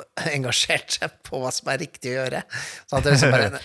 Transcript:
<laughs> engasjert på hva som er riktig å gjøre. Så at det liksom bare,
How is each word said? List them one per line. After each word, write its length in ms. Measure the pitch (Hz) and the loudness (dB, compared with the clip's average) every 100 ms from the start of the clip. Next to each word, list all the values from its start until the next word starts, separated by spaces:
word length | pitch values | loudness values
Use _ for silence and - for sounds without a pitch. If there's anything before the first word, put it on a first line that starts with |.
| - | -12
<laughs> 240 | - 160 143 | -6 -4 -2
engasjert 580 | 127 113 - 156 - - 165 - - | 0 0 0 -2 -2 -6 -6 -8 -12
på 140 | 147 | -6
hva 80 | 127 | -4
som 160 | - - | -4 -4
er 80 | 135 | -4
riktig 300 | 143 - 127 | -6 -10 -6
å 80 | 127 | -4
gjøre. 240 | 131 147 - 127 - - - | -4 -6 -8 -10 -12 -14 -4
Så 80 | 139 | 0
at 80 | |
det 140 | 131 143 | 4 6
liksom 180 | 143 123 | 6 4
bare, 240 | 107 135 | 2 -2